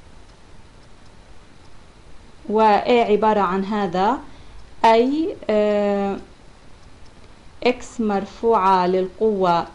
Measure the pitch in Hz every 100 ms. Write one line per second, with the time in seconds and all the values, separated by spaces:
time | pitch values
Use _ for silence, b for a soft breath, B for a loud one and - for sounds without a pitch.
0 | - - - - - - - - - -
1 | - - - - - - - - - -
2 | - - - - - 214 220 202 - 240
3 | 202 208 214 208 180 190 196 214 196 180
4 | 202 285 - B B B - - 226 226
5 | 254 294 339 - - 214 208 208 202 202
6 | 196 196 - - - - - - - -
7 | - - - - - - 240 247 - -
8 | 214 196 202 - 226 220 190 185 180 185
9 | 185 - 220 196 185 170 -